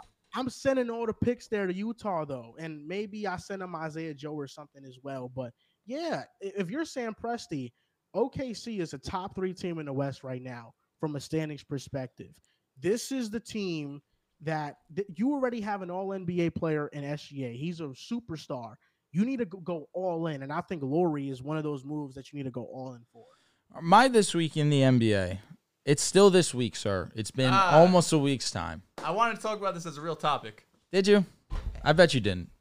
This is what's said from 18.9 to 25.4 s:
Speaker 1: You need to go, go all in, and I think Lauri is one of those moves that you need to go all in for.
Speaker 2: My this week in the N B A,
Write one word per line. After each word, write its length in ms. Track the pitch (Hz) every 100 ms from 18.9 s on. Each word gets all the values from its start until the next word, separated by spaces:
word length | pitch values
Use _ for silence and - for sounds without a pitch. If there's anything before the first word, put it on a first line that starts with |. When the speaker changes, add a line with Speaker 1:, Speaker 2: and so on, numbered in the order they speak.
| _ _
Speaker 1:
You 140 | 156 226
need 120 | 269
to 60 | 208
go, 140 | 190
go 300 | 165 170 143
all 340 | 180 185 165 165
in, 160 | 143
and 100 | 135
I 80 | 156
think 200 | - 175
Lauri 460 | 135 151 180 147 139
is 120 | 131
one 140 | 131 156
of 60 |
those 200 | 151 143
moves 300 | 135 151 143 131
that 160 | 131
you 60 | 147
need 60 | 131
to 60 |
go 120 | 120 117
all 280 | 131 131
in 100 | 123 117
for. 140 | - - _ _ _ _ -
Speaker 2:
My 260 | 165 202 262
this 260 | 233 196 170
week 220 | 160 156
in 120 | 147
the 120 | 143
N 140 | 135 127
B 140 | 113
A, 260 | 101 92 98